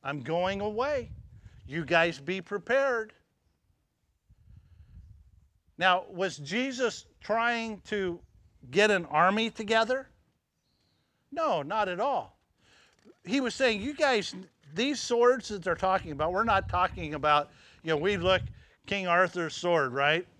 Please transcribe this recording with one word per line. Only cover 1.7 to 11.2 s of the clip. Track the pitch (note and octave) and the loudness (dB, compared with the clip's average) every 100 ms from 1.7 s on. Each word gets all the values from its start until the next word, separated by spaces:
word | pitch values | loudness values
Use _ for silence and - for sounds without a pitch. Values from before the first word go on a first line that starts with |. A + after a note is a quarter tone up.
| D3 | -8
guys | C#3+ E3+ E3+ D#3 | 2 4 4 0
be | C#3 F#3+ | -8 -8
prepared." | F3+ G3+ E3+ B3+ C#4 A#3+ A3 - _ _ _ _ _ _ _ _ _ _ _ _ _ - _ - - - - - - _ _ _ _ - | -6 -10 -2 0 2 -2 -6 -14 _ _ _ _ _ _ _ _ _ _ _ _ _ -20 _ -20 -20 -20 -20 -20 -20 _ _ _ _ 0
Now, | F3+ F3+ - | 4 4 0
was | F3+ F#3+ D3 | -4 -4 -4
Jesus | C#3+ G3 C4 B3+ B3 - - _ | -6 -4 -2 -2 -4 -4 -16 _
trying | - A3 A#3 A#3 A3+ G#3 - | -4 0 0 -2 -4 -10 -6
to | G#3 F#3+ E3+ - _ _ _ B2+ | -4 -4 -6 -14 _ _ _ -4
get | D3 G#3+ | 2 4
an | G3+ E3+ | 4 2
army | D3+ F3+ G3+ A3+ | 4 4 4 -2
together? | - G#3+ A3 A3 B3+ C4 _ _ _ _ _ _ _ _ _ _ _ | -4 0 0 2 -2 -6 _ _ _ _ _ _ _ _ _ _ _